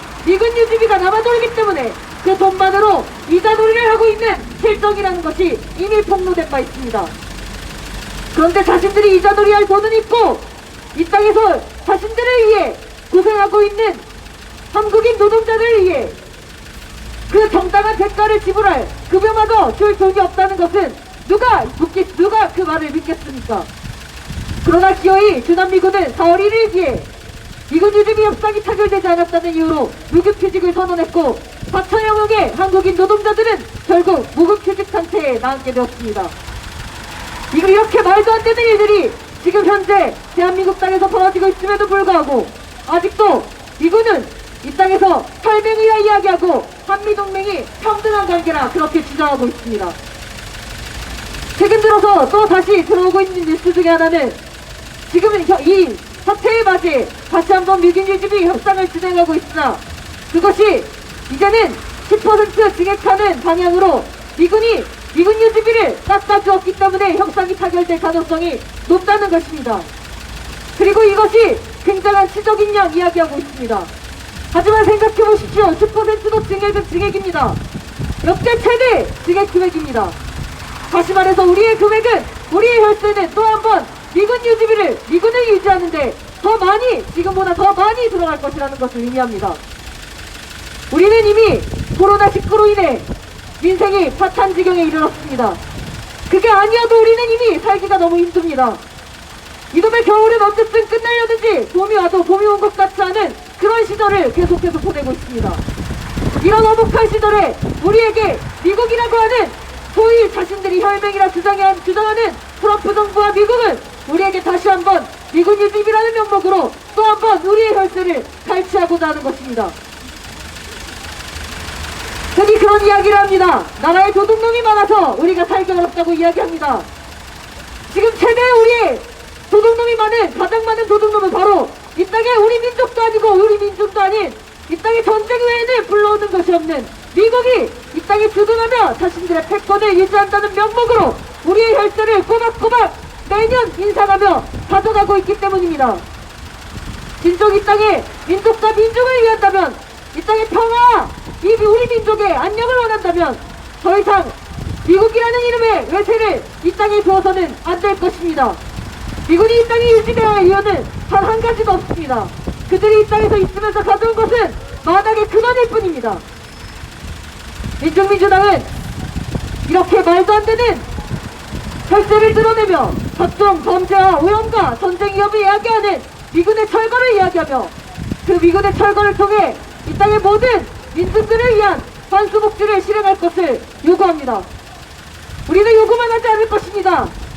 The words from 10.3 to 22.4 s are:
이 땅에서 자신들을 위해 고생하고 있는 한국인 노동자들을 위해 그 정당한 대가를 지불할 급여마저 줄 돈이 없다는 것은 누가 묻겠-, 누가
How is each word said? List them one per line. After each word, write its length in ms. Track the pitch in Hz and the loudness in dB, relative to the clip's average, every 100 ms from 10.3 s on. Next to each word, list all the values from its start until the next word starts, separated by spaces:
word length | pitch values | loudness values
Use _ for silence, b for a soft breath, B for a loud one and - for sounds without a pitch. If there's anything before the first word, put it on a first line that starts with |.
| - - - - - - - | 0 -8 -18 -20 -20 -10 -6
이 100 | 339 | 0
땅에서 540 | 403 415 427 440 302 - - - | 2 2 4 2 0 -4 -10 -4
자신들을 640 | 381 415 453 480 494 440 | -2 -2 -4 0 2 4
위해 260 | 427 285 - - - - | 2 0 -6 -14 -20 -2
고생하고 540 | 359 381 427 392 415 | 2 2 2 2 4
있는 360 | 415 415 440 247 - - - - - - - | 2 2 -2 -4 -10 -20 -20 -20 -20 -20 -8
한국인 440 | 415 427 427 453 453 | -4 0 2 2 2
노동자들을 680 | 415 453 453 440 466 440 370 | 4 4 2 0 2 4 2
위해 240 | 294 - - - - - - - - - - - - - | 0 -4 -10 -18 -20 -20 -20 -20 -20 -18 -18 -16 -14 -2
그 180 | 392 427 | 2 2
정당한 480 | - 370 403 427 440 | 2 0 0 0 0
대가를 420 | 403 415 427 427 | -2 0 0 0
지불할 460 | 381 392 403 294 202 - - | 0 0 2 0 -2 -10 -2
급여마저 680 | 381 415 440 427 453 285 - | 2 2 2 2 2 2 2
줄 200 | 415 403 | 0 2
돈이 220 | 381 381 | 2 2
없다는 380 | 359 - 381 381 | 0 0 -2 0
것은 380 | 339 359 330 - - - - | -2 0 -2 -4 -16 -12 -2
누가 360 | 403 508 427 - - | 0 2 2 0 -4
묻겠-, 380 | 330 381 359 - | -4 -2 -4 0
누가 320 | 381 440 | 0 2